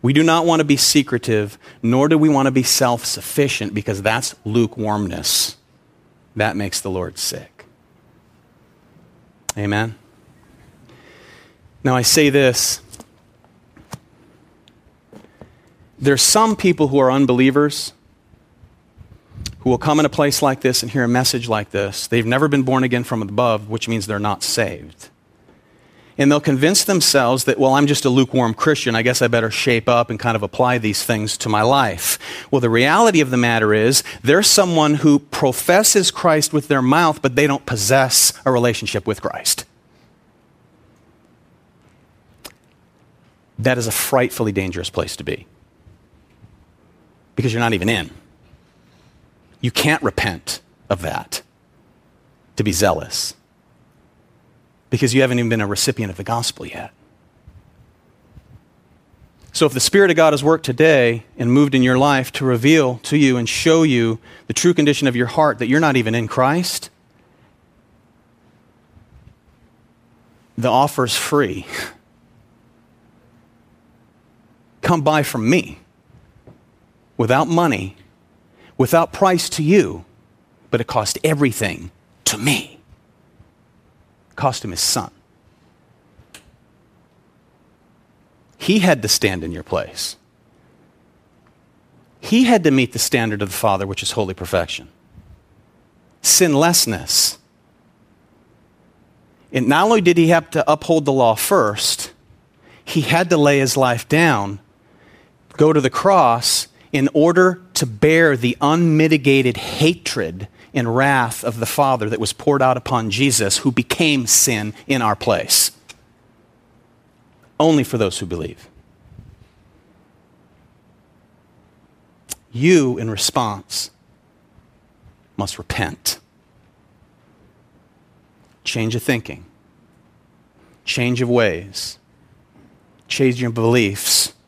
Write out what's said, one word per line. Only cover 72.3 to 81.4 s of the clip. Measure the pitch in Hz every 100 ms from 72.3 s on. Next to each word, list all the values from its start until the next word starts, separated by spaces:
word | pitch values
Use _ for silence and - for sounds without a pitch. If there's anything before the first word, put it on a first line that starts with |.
| _ _ _ _ _ _ _ _ _ _ _ _ _ _ _ _ _ _ _ _ _ _ _ _ _
Come | - 143
buy | 147 156
from | 143 127 110
me | 175 - 78 _ _ _ _ _ _ - - _ _ _ _ _ -
without | 113 131 156
money, | 165 170 107 98 - _ _ _ _ _ _ - _
without | 127 165 165
price | - 196 180 -
to | -
you, | 151 202 110 87 - _ _ _ _ _ _
but | -
it | 120
cost | 120 104 -
everything | 156 151